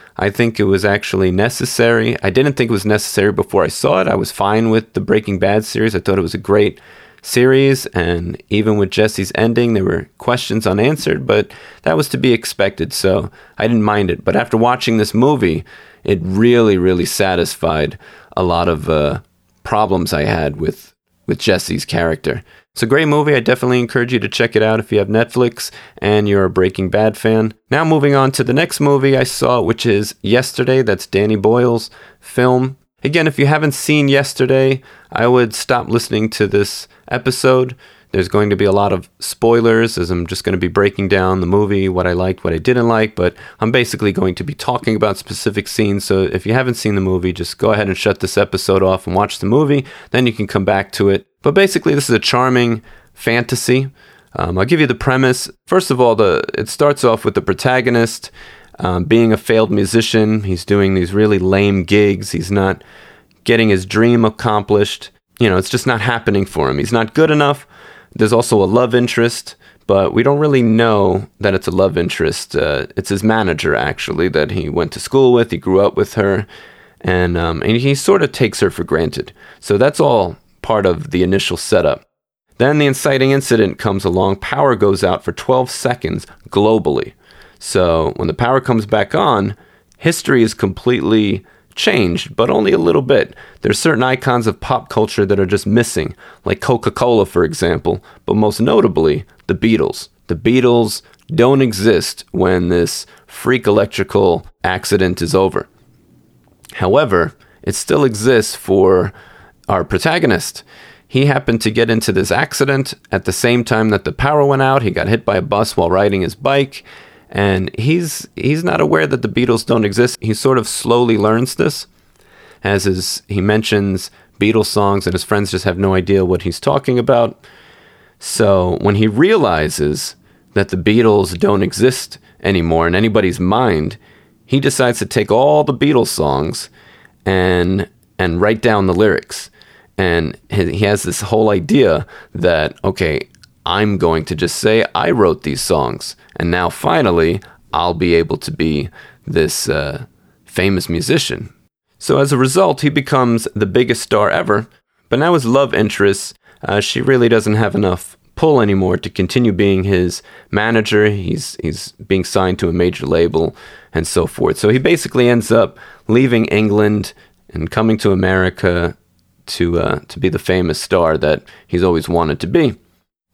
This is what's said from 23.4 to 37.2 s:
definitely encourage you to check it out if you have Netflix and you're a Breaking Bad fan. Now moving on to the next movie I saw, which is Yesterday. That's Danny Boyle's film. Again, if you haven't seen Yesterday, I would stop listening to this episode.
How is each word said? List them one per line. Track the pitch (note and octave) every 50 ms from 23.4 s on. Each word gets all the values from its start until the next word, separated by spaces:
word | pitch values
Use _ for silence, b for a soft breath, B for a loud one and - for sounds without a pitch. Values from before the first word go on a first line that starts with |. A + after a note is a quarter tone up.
definitely | A2 - B2+ - B2 B2 B2+ B2
encourage | A#2+ A#2 - B2 A#2+ B2 B2+
you | G#2+
to | G2 -
check | - - A#2 A2+ -
it | G#2+
out | G#2+ A2 A2 A2
if | A2 -
you | A2 G#2
have | G2 G2+
Netflix | G#2+ A2+ A#2 - - B2 B2 A#2+ - - - - B B B B B B
and | - G2+ G#2 G#2 G#2
you're | G#2 G2+ G2 F#2+
a | F2+
Breaking | - F#2+ F#2 F#2 - - F#2+ F2
Bad | - G#2 A2 A2 - -
fan. | - A2 A2 A2 A2 G#2+ - _ _ -
Now | C3 D3+ D#3+
moving | D#3+ D#3+ D3+ C#3+ C#3+ C#3
on | C#3 C3+ C3
to | C3+ - B2
the | - B2
next | D3 F3 - - -
movie | D3 C#3+ C#3+ C3+ C3+ C3+ C3+
I | B2+ B2+
saw, | - - - C3+ B2 B2 A#2+
which | F2+ F#2 A2 - -
is | A#2 G2+ G2+ G#2 - - _
Yesterday. | - G2 A2+ B2 C3 - - - B2 C3 C3 C3
That's | B2 A2 G2 - -
Danny | - - G2 G#2 G#2+ A2
Boyle's | G2 G2 G#2+ A#2 B2 B2 A#2+ A#2 A2 - - B B B B B B
film. | B - - B2+ B2 B2+ B2+ B2+ C3 C3 C3+ - _ _ _ _
Again, | - C3+ D#3 E3+ D#3
if | D#3+ C#3 -
you | C#3
haven't | C#3+ D#3 D3+ D#3 D3
seen | C3+ - - - D3+ D3+ C#3+ C#3
Yesterday, | C#3 C#3 C#3 - - - C3+ B2+ C3 C3+ C3+ C3+ C3+ C3+ B B B B B B
I | - - A#2
would | A#2+ B2+ B2 A#2+ G#2+ -
stop | - - - B2+ A#2+ - -
listening | A2+ A2+ - - A#2 G#2+ A2 A2
to | - - G#2+
this | G2 G2+ G2+ G2+ - - - - - b b b b
episode. | - B2